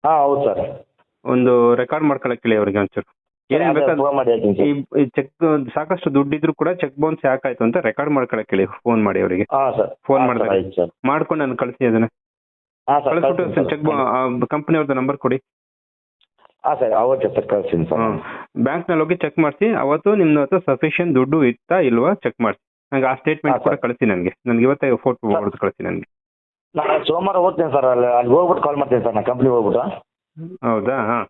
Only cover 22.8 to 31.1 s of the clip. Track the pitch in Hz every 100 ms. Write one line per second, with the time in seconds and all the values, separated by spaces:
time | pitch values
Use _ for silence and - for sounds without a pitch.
22.8 | _ 139 131 131 - 156 151 123 147 143
23.8 | 120 123 117 92 90 - 123 117 123 139
24.8 | 139 117 131 120 113 104 101 - 101 -
25.8 | 95 90 - _ _ _ _ _ _ 160
26.8 | 196 156 143 165 190 185 180 160 160 139
27.8 | 131 123 123 120 120 170 180 185 147 143
28.8 | 139 123 117 110 104 123 131 120 104 107
29.8 | 190 - _ _ _ 156 165 185 120 110
30.8 | 101 135 107